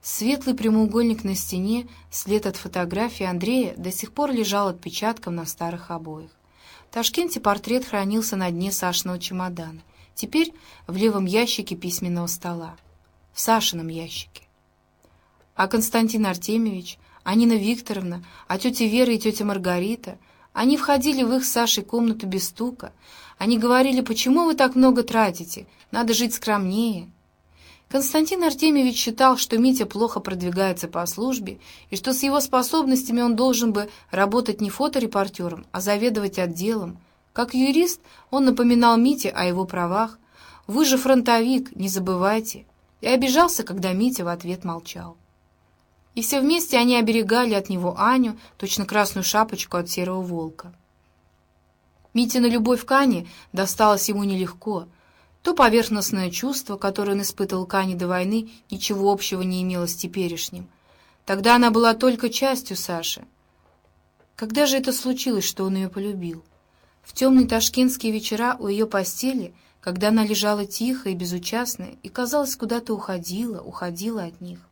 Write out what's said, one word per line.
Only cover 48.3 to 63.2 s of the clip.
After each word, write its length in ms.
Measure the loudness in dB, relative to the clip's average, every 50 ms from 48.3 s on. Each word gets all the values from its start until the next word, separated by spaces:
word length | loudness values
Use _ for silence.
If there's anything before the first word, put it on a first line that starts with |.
| -2 -8 -16 -20 _ _
точно 280 | -6 -6 -4 -4 -4
красную 380 | -2 2 0 0 2 0 -4 -4
шапочку 540 | 0 2 2 2 0 -2 -8 -8 -6 -4 -4
от 120 | -4 -4
серого 320 | -4 -4 -4 -4 -4 -6
волка. 520 | -6 -6 -6 -6 -6 -8 -10 _ -20 -20 -20 _ _ _ _ _ _ _ _ _ _ _ _ _ _ _ _ _ _ _ _ _ _ _ _ _ _ _ _
Митина 320 | 0 0 2 2 4 4 4
любовь 360 | 4 2 2 2 2 0 2
к 80 | 2
Ане 360 | 4 4 6 4 2 0 -2 -10 -16 -20 -20 _ -4
досталась 560 | -4 -2 -2 2 4 4 6 6 4 2 -2
ему 140 | -2 -2 0
нелегко. 640 | -2 0 -2 -2 -4 -6 -10 -8 -6 -6 -6 -8 -10 _ _ _ _ _ _ _ _ _ _ _
То 100 | -2 4
поверхностное 800 | 6 6 6 6 4 2 2 0 -2 -2 -2 -2 -2 -2 -2
чувство, 440 | -4 -4 -4 -4 -4 -4 -6 -8 -10
которое 360 | -4 -4 -4 -2 -2 -2 -2
он 100 | -2 -2
испытывал 460 | -2 -6 -4 -4 -6 -4 -4 -6 -6 -2
к 60 | -2
Ане 200 | -2 -2 -2 -4
до 120 | -4 -4 -2
войны, 420 | -2 -2 0 0 -2 -2 -4 -4 -14 -20 _ _
ничего 400 | -10 -6 -4 -4 -2 0 2 2
общего 320 | 2 2 -2 -4 -4 -4 -2
не 180 | -2 -2 -2
имело 260 | -2 -4 -2 -4 -4 -4
с 80 | -6
теперешним. 720 | -6 -8 -8 -4 -4 -4 -4 -4 -6 -8 -10 -10 -14 -18 -18 _ _ _ _ _ _ _ _ _ _ _
Тогда 320 | -4 -2 0 4 6 6
она 140 | 8 6 6
была 240 | 4 6 4 4 4
только 360 | 4 2 2 2 2 -2 -4
частью 460 | -2 -2 -2 0 -2 -2 -6 -8 -10
Саши. 500 | -8 -6 -6 -6 -6 -6 -8 -8 -10